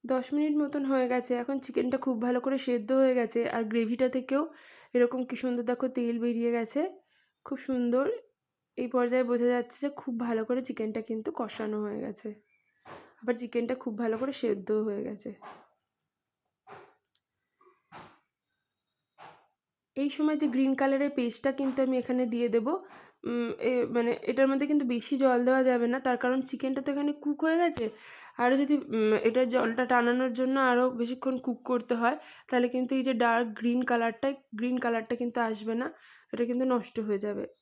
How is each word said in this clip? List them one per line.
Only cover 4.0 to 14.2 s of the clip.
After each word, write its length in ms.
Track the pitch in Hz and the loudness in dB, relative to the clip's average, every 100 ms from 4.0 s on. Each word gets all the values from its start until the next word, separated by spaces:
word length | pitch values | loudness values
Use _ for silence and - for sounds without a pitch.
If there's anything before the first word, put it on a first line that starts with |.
| 254 | 0
থেকেও 320 | 262 262 269 320 - - - - | 0 0 0 0 -8 -20 -20 -2
এরকম 260 | 247 240 254 | 2 4 2
কি 120 | 254 240 | -4 -4
সুন্দর 280 | 254 240 233 | -2 -2 -2
দেখো 220 | 247 262 | 0 0
তেল 260 | 254 240 233 | 0 -2 0
বেরিয়ে 320 | 240 233 233 | 0 0 0
গেছে, 300 | 233 226 277 359 - _ _ _ _ - | 0 -2 -2 -2 -4 _ _ _ _ -10
খুব 120 | 269 | -10
সুন্দর। 460 | - 254 240 247 294 466 - _ _ _ _ - | -4 0 2 2 0 -2 -8 _ _ _ _ -8
এই 100 | 247 | -2
পর্যায়ে 380 | 247 240 254 247 | 2 2 2 2
বোঝা 220 | 240 240 | 2 4
যাচ্ছে 300 | 247 240 - | 2 -2 -4
যে 80 | 285 285 | -6 -6
খুব 180 | - 233 | -6 -4
ভালো 220 | 240 226 220 | -2 -2 0
করে 160 | 254 | -2
চিকেনটা 380 | 254 240 220 220 | -2 -4 -4 -4
কিন্তু 280 | 220 220 220 | -6 -4 -4
কষানো 460 | - 220 - 214 214 | -6 -6 -4 -4 -4
হয়ে 180 | 208 214 | -4 -6
গেছে, 280 | 254 202 214 208 _ _ _ _ - - - _ | -8 -8 -12 -14 _ _ _ _ -20 -20 -20 _
আবার 180 | 220 233 | -4 -4
চিকেনটা 400 | 240 240 233 254 | -2 -2 -2 -4
খুব 180 | - 214 | -4 -2
ভালো 180 | 233 | -2
করে 160 | 220 | -2